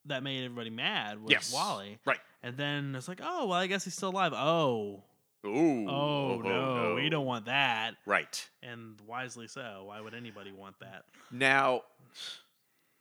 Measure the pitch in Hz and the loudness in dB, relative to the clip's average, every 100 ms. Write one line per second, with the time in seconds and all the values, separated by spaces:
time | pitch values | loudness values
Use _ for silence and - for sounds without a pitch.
0 | 143 135 139 131 127 120 113 113 160 202 | -6 -4 -4 -4 -6 -6 -8 -4 -2 -2
1 | 104 107 110 131 - 131 196 117 101 104 | -2 -4 2 2 4 0 0 -2 -6 -4
2 | - 127 - _ 120 127 143 147 139 131 | 0 0 -2 _ -10 -4 -2 -2 -4 -6
3 | 127 185 320 359 226 180 185 196 185 - | -8 -8 -6 -2 0 2 2 0 -2 -4
4 | 190 190 175 117 143 165 147 117 104 98 | -2 2 2 2 4 6 4 4 0 -6
5 | - _ _ _ 104 120 165 127 101 139 | -14 _ _ _ -2 4 6 4 0 0
6 | 147 143 135 95 95 95 131 123 87 87 | 2 2 0 0 2 2 2 2 2 2
7 | 147 160 135 120 107 135 135 113 113 - | 2 2 0 -2 0 2 4 2 -2 -4
8 | 101 95 73 - - _ 127 117 113 104 | 2 2 2 -6 -10 _ -14 -14 -14 -16
9 | 104 120 127 113 113 135 120 98 98 104 | -10 -8 -8 -10 -14 -12 -12 -12 -12 -12
10 | 110 113 120 104 98 95 98 - 95 95 | -12 -12 -12 -14 -16 -16 -16 -16 -18 -18
11 | - - - 120 135 139 135 123 - _ | -20 -20 -12 2 6 6 6 4 -2 _
12 | - - - - - _ _ _ _ _ | -20 -14 -12 -12 -18 _ _ _ _ _